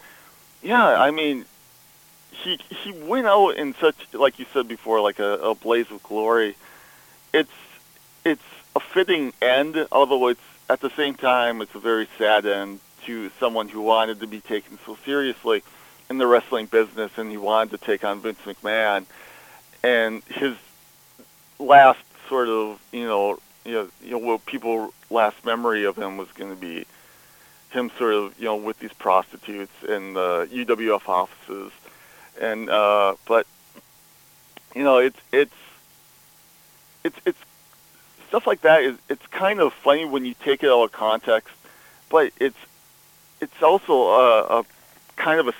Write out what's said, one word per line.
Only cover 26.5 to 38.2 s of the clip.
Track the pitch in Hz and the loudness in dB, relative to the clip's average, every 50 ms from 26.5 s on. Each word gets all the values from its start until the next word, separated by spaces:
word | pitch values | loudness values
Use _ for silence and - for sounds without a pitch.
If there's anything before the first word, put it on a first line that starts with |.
| 95 | -14
be | 92 92 87 82 85 85 _ _ - - - - _ _ _ _ _ _ _ _ _ _ _ | -14 -14 -14 -12 -14 -14 _ _ -20 -20 -20 -20 _ _ _ _ _ _ _ _ _ _ _
him | - 127 123 113 - - | -8 -8 -8 -8 -6 -4
sort | 123 113 107 | -2 0 0
of, | 104 104 98 - - | 0 -2 -4 -10 -10
you | 110 | -6
know, | 113 107 | -6 -6
with | 107 107 110 110 - | -6 -6 -8 -10 -10
these | - 107 - | -12 -18 -16
prostitutes | - - 104 92 92 92 - - - - - 104 101 98 95 _ - - | -6 0 2 2 2 2 0 -12 -20 -16 -14 -12 -12 -12 -14 _ -16 -8
in | - 107 101 95 98 95 | -6 -6 -6 -6 -8 -6
the | 95 92 90 87 87 85 78 | -4 -2 -2 -2 -2 -4 -6
U | 120 123 123 | -8 -10 -4
W | 113 117 107 113 113 107 | -2 -2 -2 0 -2 -2
F | 98 - - | -2 -2 0
offices. | 92 90 95 - - - - - - 98 98 101 - - _ - - - - - - - - - - - | 0 0 0 -2 -6 -20 -18 -16 -14 -14 -14 -16 -20 -20 _ -20 -20 -20 -20 -20 -20 -20 -20 -20 -14 -8
And, | - 113 110 110 113 - | -6 -6 -6 -6 -6 -2
uh, | - 107 104 104 104 104 101 98 95 - _ | 0 2 2 4 4 4 2 0 0 -4 _
but, | - 113 117 104 _ _ _ _ _ _ - _ _ _ _ _ _ _ _ _ _ _ _ _ _ _ - _ _ - | 0 0 0 0 _ _ _ _ _ _ -20 _ _ _ _ _ _ _ _ _ _ _ _ _ _ _ -20 _ _ -8
you | 123 143 | -2 2
know, | 139 131 127 | 4 4 4
it's, | 127 135 120 - - - - | 4 2 0 -4 -12 -2 2
it's, | 135 143 - - - - - - - _ _ _ _ _ _ _ _ _ _ _ _ _ _ _ _ _ _ _ _ _ _ _ _ - | 2 2 0 -2 -20 -20 -20 -20 -20 _ _ _ _ _ _ _ _ _ _ _ _ _ _ _ _ _ _ _ _ _ _ _ _ -8
it's, | - - - - | -8 -8 -6 -6
it's | 370 339 - - _ _ _ _ _ _ _ _ _ _ _ _ _ _ _ | -6 -6 -6 -10 _ _ _ _ _ _ _ _ _ _ _ _ _ _ _